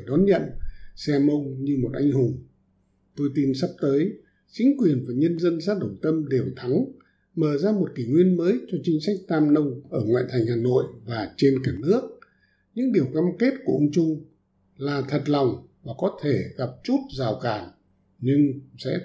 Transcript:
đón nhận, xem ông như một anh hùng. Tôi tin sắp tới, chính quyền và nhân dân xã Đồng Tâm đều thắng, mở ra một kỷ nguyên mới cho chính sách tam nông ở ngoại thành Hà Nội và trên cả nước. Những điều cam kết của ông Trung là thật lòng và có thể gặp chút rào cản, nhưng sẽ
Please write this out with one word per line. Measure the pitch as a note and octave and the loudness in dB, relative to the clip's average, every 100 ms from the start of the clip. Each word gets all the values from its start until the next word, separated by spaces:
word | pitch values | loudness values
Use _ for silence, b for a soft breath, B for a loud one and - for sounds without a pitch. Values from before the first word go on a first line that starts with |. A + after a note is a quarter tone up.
| - | -2
đón | D3 G3 | 2 4
nhận, | F3+ C#3 b b b b - | 2 0 b b b b -8
xem | D3 C#3+ D3 | -2 2 2
ông | D3 C3+ C3 | 2 -2 -6
như | C#3 C3+ | -2 -2
một | A#2+ | -2
anh | C3 C#3+ | 0 0
hùng. | C3 A#2 - - _ _ _ _ _ _ - | 2 0 -2 -12 _ _ _ _ _ _ -6
Tôi | C#3+ C#3 | -2 0
tin | C3+ | 0
sắp | C3 F3 - | 0 -4 -2
tới, | D3 C#3 F#3+ - b b _ | 0 2 0 -4 b b _
chính | - B3+ C#4+ | 0 2 4
quyền | F#3+ B2+ - | 2 2 0
và | |
nhân | B2+ E3+ E3 | 0 0 2
dân | E3+ E3 | 0 0
xã | E3+ G3+ | -2 -2
Đồng | A2+ - | -4 -4
Tâm | D#3 D#3+ C#3+ | -2 -2 0
đều | C3 G2 - | -2 -2 -6
thắng, | B2 D#3+ C4+ b b b b E3+ | -2 0 -2 b b b b -2
mở | D3+ C#3+ | 0 0
ra | G3 | 0
một | G#3 D#3+ C#3 | 0 -2 -4
kỷ | A#2 | 0
nguyên | D#3 F#3 F3 | 4 6 4
mới | E3+ B3 - | 2 0 -2
cho | E3 | -4
chính | F3+ D#3 | 0 0
sách | F3+ F#3+ - | 0 -4 0
tam | D#3+ D3+ | 2 4
nông | D3 D3 B2 - | 4 2 -4 -6
ở | - G#2 | -4 0
ngoại | B2 B2 | 0 2
thành | B2 A2 | 0 0
Hà | A#2 | 0
Nội | B2 B2+ - - A2+ | 2 2 0 -8 -8
và | A2+ G2 - | -6 -6 2
trên | C#3 C3 | 4 4
cả | C3 - | 0 -2
nước. | C#3+ A#3+ - - b b b b b A3 | 0 0 0 -12 b b b b b -4
Những | C4 | 0
điều | G3+ C3 | 2 0
cam | D3+ F3+ - | 0 -2 2
kết | B3 C4+ - | 0 0 -2
của | |
ông | C#3 D3 | 0 2
Trung | F3 D#3+ D3+ - _ _ _ _ - | 2 0 -2 -8 _ _ _ _ -10
là | C#3 C#3+ C3+ | -6 -4 -2
thật | D3 D3 | -4 0
lòng | C#3+ B2+ - - _ | 2 2 -2 -10 _
và | - - | -14 -4
có | F#3+ - | -4 -2
thể | D3 A2+ B1+ - | -2 -2 -2 -6
gặp | B2 - | -8 -6
chút | - C#4 - C3 | -2 -2 -2 -6
rào | A#2 G#2 | -4 -4
cản, | A#2+ G#2+ A2+ - _ _ _ _ | -4 -6 -8 -18 _ _ _ _
nhưng | B2 C#3+ C#3+ B2+ - - | 0 2 2 0 -12 -12
sẽ | C3 - | -6 -6